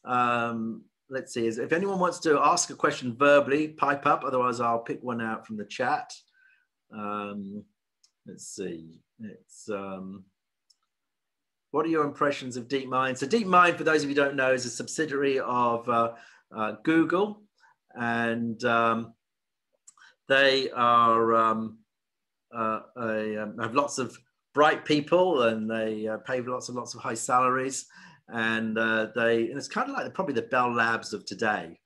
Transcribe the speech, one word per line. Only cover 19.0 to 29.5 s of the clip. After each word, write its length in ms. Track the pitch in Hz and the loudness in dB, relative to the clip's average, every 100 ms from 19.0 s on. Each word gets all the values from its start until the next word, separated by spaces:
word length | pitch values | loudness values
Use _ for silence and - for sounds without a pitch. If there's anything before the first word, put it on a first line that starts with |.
| 113 _ _ _ _ _ _ _ - _ - _ - | -4 _ _ _ _ _ _ _ -20 _ -20 _ 2
they 400 | 135 139 135 131 | 4 6 4 0
are, 640 | 123 120 117 117 113 113 | 2 4 6 6 6 4
um, 440 | 113 113 110 110 - _ _ _ _ _ _ _ | 4 4 0 -4 -12 _ _ _ _ _ _ _
uh, 240 | 117 110 110 - 123 | -4 -4 -4 -8 -8
a, 460 | 113 110 107 107 | -4 -4 -4 -6
um, 140 | 107 110 | -8 -6
have 160 | 113 | -2
lots 220 | 131 143 - | 0 -2 -4
of 200 | 120 - _ _ _ | -8 -10 _ _ _
bright 320 | 135 151 151 | 2 4 2
people, 580 | - 151 147 175 185 147 | 0 -2 2 2 4 4
and 260 | 117 113 110 | 2 0 -4
they, 380 | 113 110 107 107 | -4 -4 -4 -6
uh, 100 | 110 | -6
pay 240 | - 127 | -6 -6
lots 260 | 123 127 - | -4 -8 -8
and 100 | 123 | -10
lots 180 | 117 | -10
of 60 | 123 | -10
high 120 | 131 | -8
salaries, 720 | 113 - 127 127 131 131 135 - - - - - | -6 0 2 4 2 -2 -8 -12 -20 -20 -20 -10
and, 480 | 113 113 113 113 110 | -2 -2 0 -2 0
uh, 300 | 113 113 110 | 0 0 -2
they, 340 | 120 117 117 | 0 2 2
and 80 | 117 | 0